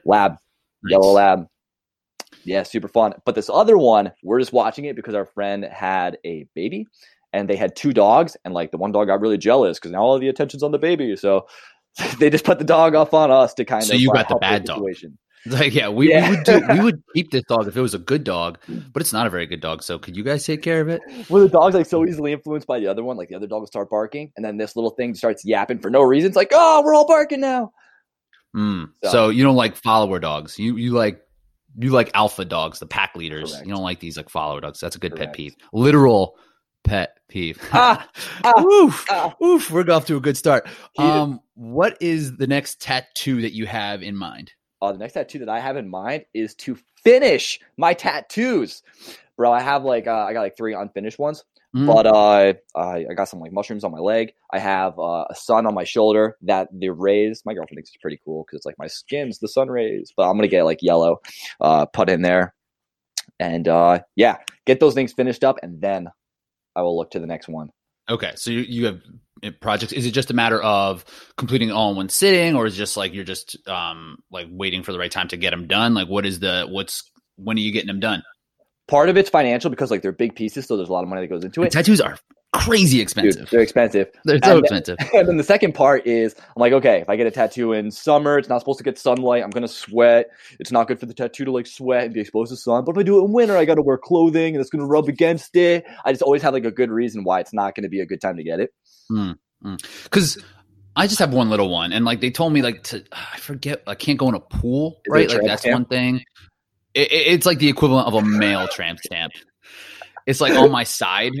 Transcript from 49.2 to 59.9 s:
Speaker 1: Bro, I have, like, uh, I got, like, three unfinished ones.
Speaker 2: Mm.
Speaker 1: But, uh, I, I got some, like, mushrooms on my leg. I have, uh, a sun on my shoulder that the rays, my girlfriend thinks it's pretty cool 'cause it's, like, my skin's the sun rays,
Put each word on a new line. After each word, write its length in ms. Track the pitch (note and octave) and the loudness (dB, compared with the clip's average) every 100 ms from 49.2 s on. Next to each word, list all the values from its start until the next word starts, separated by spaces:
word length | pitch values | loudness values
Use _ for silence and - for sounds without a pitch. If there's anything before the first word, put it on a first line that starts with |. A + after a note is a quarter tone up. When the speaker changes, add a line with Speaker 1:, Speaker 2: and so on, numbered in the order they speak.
| _ - | _ -2
Speaker 1:
Bro, 160 | A#2+ | 0
I 80 | A#2+ | 2
have, 220 | B2+ C#3+ | 0 -2
like, 220 | C3+ A#2+ A2+ | 0 -2 -2
uh, 180 | A2+ | -4
I 80 | G2+ | -4
got, 100 | A2+ | -4
like, 140 | G#2+ - | -6 -6
three 180 | A2+ | -8
unfinished 440 | G2+ G2+ G2 G#2+ - | -6 -10 -10 -10 -6
ones. 260 | D3 D#3 _ _ _ | -6 -6 _ _ _
Speaker 2:
Mm. 120 | C3 C#3+ | -2 4
Speaker 1:
But, 200 | A2 A2 | 6 6
uh, 480 | G#2+ G#2 G#2 G2 F#2+ _ - | 6 6 6 6 2 _ -8
I, 300 | F2 F2 D#2+ | -6 -6 -8
I 40 | |
got 140 | F2+ F#2+ | -6 -8
some, 120 | F2+ | -8
like, 120 | D#2+ | -10
mushrooms 320 | F#2+ G#2 G#2+ | -10 -8 -8
on 80 | G2 | -10
my 60 | D#2 | -6
leg. 320 | F#2 A2+ A2+ - _ | -2 -2 -2 -8 _
I 60 | F#2+ | -6
have, 400 | G2 F#2+ F#2+ E2+ | -2 -2 -2 -4
uh, 260 | E2+ E2+ - | -6 -4 -6
a 40 | |
sun 320 | - - A2+ A2+ | -12 0 2 2
on 80 | |
my 100 | G2+ | -2
shoulder 520 | E2 A#2 A2 G#2+ A2 - | -4 2 4 4 2 -2
that 260 | F#2 F#2+ F#2 | -2 -2 -2
the 180 | F#2 F#2+ | -6 -8
rays, 520 | E2 G2 G#2 G#2+ A2 G#2+ | -2 0 2 0 -4 -10
my 80 | |
girlfriend 220 | G2+ D#2 D#2 | -12 -12 -16
thinks 140 | D#2 | -20
it's 60 | _ | _
pretty 220 | - D2+ | -12 -12
cool 200 | D2+ D#2 | -12 -12
'cause 120 | D#2 D2 | -12 -14
it's, 100 | - | -14
like, 120 | D2 | -14
my 100 | D#2 | -16
skin's 500 | - - C#3+ C3+ G#2+ | -16 -10 -8 -8 -10
the 100 | A2 | -6
sun 200 | - C3 | -2 -2
rays, 440 | B2 A2 | -2 -4